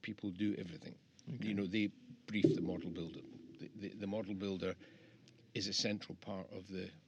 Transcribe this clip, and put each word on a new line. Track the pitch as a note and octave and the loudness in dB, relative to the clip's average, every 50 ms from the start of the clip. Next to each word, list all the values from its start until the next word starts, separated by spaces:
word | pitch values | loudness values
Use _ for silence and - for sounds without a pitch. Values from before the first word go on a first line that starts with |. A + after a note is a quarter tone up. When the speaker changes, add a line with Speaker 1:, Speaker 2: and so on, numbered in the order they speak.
| - | -4
Speaker 1:
people | - G#2+ - - G2+ | -4 -4 -2 -2 -2
do | F2+ F2+ G#2 G#2 G2+ - | 2 4 4 4 4 2
everything. | G2 F2 E2 - - - F2 - - - - - - - - | -2 -6 -6 -8 -10 -12 -12 -14 -18 -20 -20 -14 -6 -6 -2
Speaker 2:
Okay. | A#2+ - A2 | 0 2 2
Speaker 1:
You | G#2 | 4
know, | G2 G2+ | 4 2
they | F2+ F#2+ A2 G#2 G2+ - - - - - - - | 4 4 4 4 4 2 -4 -16 -16 -16 -16 -8
brief | - G#2+ G#2 F#2 - - | 0 2 8 8 8 8
the | - | 8
model | F2 F2+ F2+ - - F2 | 4 2 0 0 -2 -4
builder. | D#2+ F2 E2 E2 - E2 D#2+ - - - - - - - | -2 -2 -4 -4 -6 -8 -10 -12 -14 -14 -14 -14 -12 -10
The, | - - - A2 G2+ G2 | -10 -10 -8 -6 -6 -6
the, | - A2+ | -6 -4
the | G#2 | -2
model | G2 G2+ A2 G#2+ F#2 G#2+ | 0 0 0 0 -2 -2
builder | F#2+ G2+ G2+ F#2+ F2+ F2 F#2 F2+ - - - - - - - - - - - - - - - - | -2 0 0 0 2 0 0 -2 -2 -8 -20 -18 -20 -20 -20 -20 -20 -20 -20 -20 -20 -20 -6 -4
is | - - | -2 0
a | G2+ G2+ | 2 2
central | - - A2+ G#2 G2+ - - F#2+ - | 4 4 4 2 0 -2 -6 -10 -8
part | - - G2 F#2+ F#2 - - | -4 -4 -4 -4 -4 -6 -8
of | F#2+ F#2 F#2+ | -10 -8 -4
the | F#2+ F#2 F#2 F#2+ - - - | -4 -4 -4 -4 -6 -14 -20